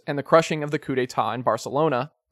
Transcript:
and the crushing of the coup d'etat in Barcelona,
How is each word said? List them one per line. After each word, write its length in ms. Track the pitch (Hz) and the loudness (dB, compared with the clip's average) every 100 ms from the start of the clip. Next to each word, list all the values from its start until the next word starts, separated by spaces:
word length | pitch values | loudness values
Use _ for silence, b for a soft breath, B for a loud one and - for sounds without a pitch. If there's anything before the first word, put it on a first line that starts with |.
| - | -6
and 100 | 143 | -6
the 60 | |
crushing 400 | 135 165 160 156 | 4 4 4 -2
of 80 | 147 | -2
the 80 | 147 | -4
coup 160 | - | -2
d'etat 380 | 131 131 - 110 | -2 -2 -2 -2
in 100 | 117 | 0
Barcelona, 680 | 120 110 - 127 156 127 151 - _ | 0 0 -2 0 0 0 -4 -10 _